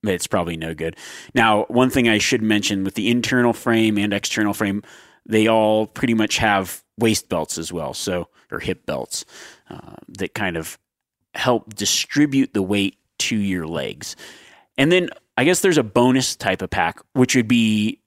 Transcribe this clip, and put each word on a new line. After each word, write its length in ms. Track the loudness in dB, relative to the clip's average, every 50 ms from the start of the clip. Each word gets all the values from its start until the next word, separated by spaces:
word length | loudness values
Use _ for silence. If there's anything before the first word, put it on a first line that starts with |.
it's 240 | -2 -2 -2 -4 -4
probably 300 | -2 -2 -2 -2 -4 -6
no 180 | -8 -8 -8 -8
good. 220 | -6 -8 -8 -8 -10 -20 -18 -18 -20 -20 -4 _
Now, 320 | 2 4 4 4 2 0 0
one 220 | 2 2 2 4
thing 180 | 2 2 2 4
I 100 | 2 2
should 240 | 2 0 0 0
mention 400 | 2 2 0 0 0 -2 -2 -2
with 120 | -4 -4 -4
the 160 | -2 0 0
internal 420 | 0 0 0 0 0 2 2 2
frame 440 | 0 0 -2 0 2 2 2 2 2
and 160 | 0 -2 -2
external 420 | -2 -4 -4 -4 -2 -2 -2 -2 -2
frame, 280 | -2 -2 -2 -2 -6 -8 -12 -20 -20 -20 _ _ _ _
they 220 | 0 2 2 4
all 400 | 4 4 4 4 4 2 2 0
pretty 280 | -2 _ -4 0 0 2
much 240 | 2 0 0 0 0
have 440 | 2 2 2 2 0 -4 -10 -16 _ _ _ 0
waist 300 | 0 0 0 0 -4 _
belts 300 | -4 -4 -4 -6 -8 -10
as 140 | -8 -8
well, 220 | -8 -8 -8 -8 -8
so, 340 | -8 -6 -4 -4 -4 -6 _ _ _ _ _
or 80 | -12 -8
hip 280 | -6 -6 -8 _ _
belts, 380 | -8 -6 -6 -6 -8 -10 -12 -12 _ -20 -20 -20 -20 -20 _ _ _
uh, 240 | -20 -20 -18 -20 -20 -20 -20 -20 -10 -8
that 160 | -8 -8 _
kind 220 | -4 -4 -4 -4
of 220 | -6 -8 -10 -14 _ _ _ _ _ _ _ _ _ _ _ -10
help 400 | -2 0 0 0 0 -2 -8 -8
distribute 800 | -6 -2 -2 -2 -2 -4 -2 2 2 2 2 2 0 0 0 -2
the 80 | -4
weight 340 | -2 0 0 0 0 -2 _ _ _ _ _ -6
to 180 | -4 -2 -2
your 300 | -2 -2 -2 -2 -4 -4
legs. 500 | -6 -6 -6 -6 -8 -10 -12 -14 -16 -16 -16 -20 -20 -20 -20 -20 -20 -20 _ _ _ _ 0
And 120 | 2 4
then 200 | 4 2 2 -2 -8 -16 _ _ _
I 80 | 0 2
guess 160 | 2 2 4
there's 160 | 2 2 2
a 60 | 2
bonus 520 | 0 2 2 4 4 4 4 2 0 -2 -6
type 280 | _ -2 -2 -2 -2
of 80 | -4 -4
pack, 280 | -2 0 0 -2 -2 -8 -20 _
which 240 | _ 2 2 4 4
would 120 | 0 2 4
be 520 | 4 4 4 4 4 2 0 0 -2 _ _